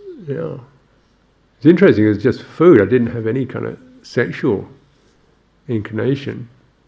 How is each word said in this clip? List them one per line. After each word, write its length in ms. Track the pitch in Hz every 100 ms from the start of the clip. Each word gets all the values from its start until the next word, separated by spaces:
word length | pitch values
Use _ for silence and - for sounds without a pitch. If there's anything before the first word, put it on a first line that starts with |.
| 403 330 160
yeah. 300 | 139 165 139 120 _ _ _ _ _ _ _ _ _
It's 80 | 147
interesting, 400 | 180 190 104 107
it 40 |
was 120 | 101
just 220 | 120 -
food. 380 | - - 170 131
I 40 | 98
didn't 220 | 123 117
have 180 | 117 110
any 200 | 127 135
kind 200 | 113 113
of 140 | - - -
sexual 640 | - - 120 - 147 95 95 - _ _ _ _ _ _ _ _ -
inclination 800 | 113 104 110 113 139 - 110 120 _ _ _